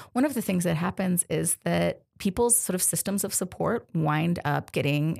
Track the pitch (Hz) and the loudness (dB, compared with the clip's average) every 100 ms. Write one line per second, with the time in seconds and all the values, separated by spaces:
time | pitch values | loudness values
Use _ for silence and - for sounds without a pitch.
0 | - 247 294 247 - 180 175 160 180 185 | -6 0 0 0 -2 0 0 0 -2 -2
1 | 185 180 - 160 165 - - 170 170 - | 0 0 0 -2 -2 -2 0 2 0 -2
2 | _ _ 196 185 - - - 180 - 165 | _ _ -2 2 2 2 0 -2 0 -2
3 | - 196 196 - 185 - 165 233 - 160 | -2 -2 -2 -2 -4 -2 -2 -2 -2 0
4 | 156 151 170 170 147 143 - 139 139 147 | 2 2 2 0 0 -2 -2 -2 2 2
5 | 156 | 0